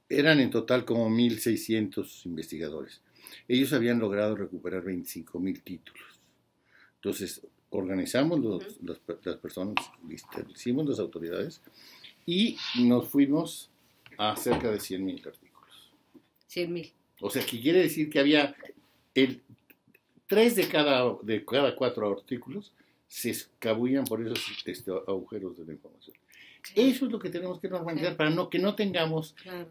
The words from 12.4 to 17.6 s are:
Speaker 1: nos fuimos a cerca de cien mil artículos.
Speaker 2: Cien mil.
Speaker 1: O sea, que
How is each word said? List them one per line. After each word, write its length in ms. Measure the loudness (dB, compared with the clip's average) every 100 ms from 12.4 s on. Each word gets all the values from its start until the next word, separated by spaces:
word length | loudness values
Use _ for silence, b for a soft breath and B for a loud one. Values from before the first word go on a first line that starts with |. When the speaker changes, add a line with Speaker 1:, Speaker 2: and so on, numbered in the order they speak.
| 0 -2 -4 2
Speaker 1:
nos 260 | 4 4 4
fuimos 600 | 4 4 2 -2 -8 -18 _ _ _ -20 -4
a 160 | -2 0
cerca 340 | 0 0 0
de 100 | -2
cien 240 | -4 -6
mil 180 | -6 -8
artículos. 680 | -12 -20 _ _ _ -20 -20 _ _ -20 _ _ _
Speaker 2:
Cien 260 | -6 -4
mil. 200 | -6 -10 _ _ _
Speaker 1:
O 100 | -4
sea, 140 | -2 -4
que 140 | -2